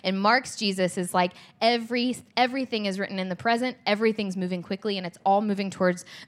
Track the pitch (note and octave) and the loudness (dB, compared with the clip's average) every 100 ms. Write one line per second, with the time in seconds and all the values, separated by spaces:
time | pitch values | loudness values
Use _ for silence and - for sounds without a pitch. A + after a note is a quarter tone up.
0 | F#3+ F#3+ G3+ A#3+ B3+ - G#3 F#3+ F3+ F3+ | -4 2 4 4 2 -4 -2 0 0 0
1 | F3+ F#3 F3+ - - _ A3+ A#3+ A3+ A#3+ | -2 2 0 -2 -20 _ 2 2 0 -2
2 | B3 A3+ - - B3 C4 C4 A3+ G#3 F#3+ | -2 -4 -6 0 0 0 -4 -2 -2 -4
3 | G3 G3 F#3 F3+ A#3 A#3 B3+ - - G#3 | -6 -4 -6 -4 0 0 0 -4 -2 2
4 | A3+ G#3+ G3+ F#3 F3+ F3+ E3+ F#3+ A3 G3 | 2 0 -4 -4 -4 -4 -6 -6 -4 -4
5 | F3+ - - G3 G#3+ G3+ G3 - F#3 F3+ | -6 -4 2 2 2 -2 -4 2 2 2
6 | - - | -6 -20